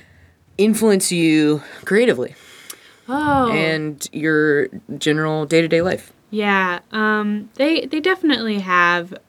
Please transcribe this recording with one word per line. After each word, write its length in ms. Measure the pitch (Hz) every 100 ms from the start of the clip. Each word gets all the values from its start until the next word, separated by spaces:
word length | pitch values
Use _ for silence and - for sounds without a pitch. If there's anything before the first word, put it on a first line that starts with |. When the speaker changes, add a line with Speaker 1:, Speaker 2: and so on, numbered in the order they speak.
| - - _ _ _ -
Speaker 1:
influence 540 | 214 214 220 190 -
you 500 | 175 160 156 151 151 - - -
creatively 500 | 202 240 131 - - - - - - - _ -
Speaker 2:
Oh. 440 | 277 294 277 240
Speaker 1:
and 560 | 160 160 156 151 143 -
your 560 | 151 156 151 151 143 - - - 143
general 480 | 156 151 156 156 151
day-to-day 360 | 165 160 165
life? 300 | 180 - - _ -
Speaker 2:
Yeah, 480 | 208 208 196 185 175 -
um, 580 | 220 214 214 208 208 208 -
they, 300 | 285 330 262
they 140 | 311
definitely 580 | 359 381 320 233 226 202
have. 540 | 185 180 175 175 180 -